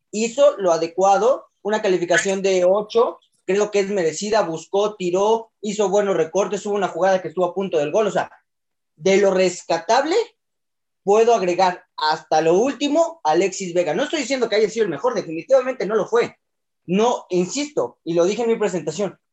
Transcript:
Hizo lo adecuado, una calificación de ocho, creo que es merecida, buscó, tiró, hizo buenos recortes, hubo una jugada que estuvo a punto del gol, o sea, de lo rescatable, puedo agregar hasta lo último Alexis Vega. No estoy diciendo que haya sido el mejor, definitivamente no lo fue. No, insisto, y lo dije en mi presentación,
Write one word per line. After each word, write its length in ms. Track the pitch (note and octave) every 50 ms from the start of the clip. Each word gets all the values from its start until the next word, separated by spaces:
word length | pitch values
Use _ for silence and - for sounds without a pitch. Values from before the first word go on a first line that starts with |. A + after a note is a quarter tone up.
| _ _
Hizo 460 | - G#3 A3+ A3+ A3+ C4+ C#4+ D4 -
lo 160 | - G3 F3 E3
adecuado, 760 | D#3+ E3 E3 - F3+ F#3 G3 G3 F#3+ G#3 B3 C#4+ - - _ _ _ -
una 180 | G3+ G#3+ G#3+ G#3+
calificación 600 | G3+ F#3 E3+ E3+ E3+ F3 E3+ F3+ G3 F#3+ G3 F#3
de 220 | G3 F#3+ F3+ F3
ocho, 560 | F3+ F#3+ G#3+ G3+ G#3 - A3+ B3 C#4+ - - _ _ _ _ _
creo 260 | - F#3 G#3 G#3+ G#3 G#3
que 80 | G3+
es 100 | G3 G3
merecida, 520 | G#3 G3 E3+ D#3+ D3+ D#3 G3+ G#3+ G#3+ G#3+ F#3
buscó, 520 | E3 D#3+ D#3+ - - - G3 G#3 G#3 G#3
tiró, 560 | - F#3 F3 E3+ F#3 G3+ G#3+ A3+ A3+ A3+ - _ _
hizo 280 | - G#3+ F#3+ G3+ G#3 F#3+
buenos 280 | F#3 G#3 G3+ G3 F#3
recortes, 480 | E3 D#3+ D#3+ - F#3 G3+ F#3+ G#3 F#3+ -
hubo 100 | G#3 G3+
una 100 | G#3 F#3
jugada 340 | E3+ - D#3+ F3+ F#3+ F#3+ F#3
que 80 | F#3 D#3+
estuvo 180 | - F#3 F3+
a 80 | F3 -
punto 240 | F#3+ G3 F#3 E3+ D#3
del 120 | D3 D3+
gol, 160 | D#3 G#3 A3
o 40 | G3 F3
sea, 180 | E3 - - - _ _ _ _ _ _ _ _ _ _ _ _
de 220 | _ D3+ F#3+ G3
lo 160 | G3 G3+ G3 F#3
rescatable, 840 | F#3 F#3 F3+ F3+ - - - E3+ E3 - - A3+ C4+ C#4+ D#4 F4+ A#4 A4 - _ _ _ _ _ _ _ _ _ _ _ _ _ _ _
puedo 320 | F3+ G3+ A3 A3+ A#3 A#3
agregar 500 | G#3 F#3 F3+ F3 F3 F#3+ F3+ F3+ - - _ _
hasta 460 | - D#3 D#3 D#3 D#3+ - _ - D#3 D#3+
lo 120 | D#3+ E3+
último 640 | F#3+ A#3+ C#4+ C#4 - C#4+ C#4+ C#4+ E4 E4 E4 - - -
Alexis 500 | D#3 D#3 E3+ - - - - G3 F3 E3
Vega. 180 | F3+ F3 D3+ D3+
No 120 | G3+ C#4
estoy 160 | - - D#4+
diciendo 280 | B3+ G#3+ C#4 C4 A#3 -
que 60 | G3+
haya 160 | G#3+ A3 G3
sido 140 | - A#3 A3
el 60 | F#3+
mejor, 240 | D3+ - - B3 A#3+
definitivamente 680 | F#3 - E3 D#3+ E3 E3 - C4+ C4 B3 C4 B3+ - F#3+
no 120 | F#3 A3
lo 100 | G#3+ F3
fue. 300 | - G#3+ A#3+ G3+ - - _ _ _ _ _ _ _ _ _ _
No, 400 | - F3 G3+ A3 B3 - - - -
insisto, 720 | F#3 F3 F3+ F3+ F3+ C4+ D4 D4 - E3 B2+ A#2+ - _ _
y 100 | D#3+ E3
lo 100 | E3+ E3+
dije 180 | F#3 G#3 A#3+ A#3+
en 80 | A3+
mi 60 | A3+
presentación, 640 | - G#3+ G3 F#3 E3+ D3 D#3 D3+ D#3 G#3 - - _ _ _